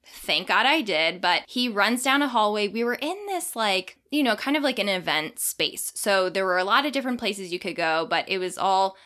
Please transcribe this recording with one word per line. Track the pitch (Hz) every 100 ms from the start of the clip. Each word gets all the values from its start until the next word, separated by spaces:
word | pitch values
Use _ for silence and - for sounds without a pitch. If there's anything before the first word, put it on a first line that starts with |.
| -
Thank | - - 160 180
God | 190
I | 247 320
did, | 214 156 160 180
but | 180 170 -
he | 247 247
runs | 202 202 247
down | 262 277
a | 285
hallway. | 240 214 214 208
We | 214
were | 233
in | 247 302 381 403
this, | 359 -
like, | 233 214 190 185 - _
you | 294
know, | 262 208
kind | - 196
of |
like | 190 254
an | 208
event | 185 165 151 156 -
space. | - - 156 - -
So | - 214 196 185
there | 180 190
were | 180
a |
lot | 190 233 285
of |
different | 269 254 240
places | 226 196 185
you | 175
could | 190 165
go, | 165 160 165
but | 165 -
it | 190
was | 180 -
all | 190 190 190 190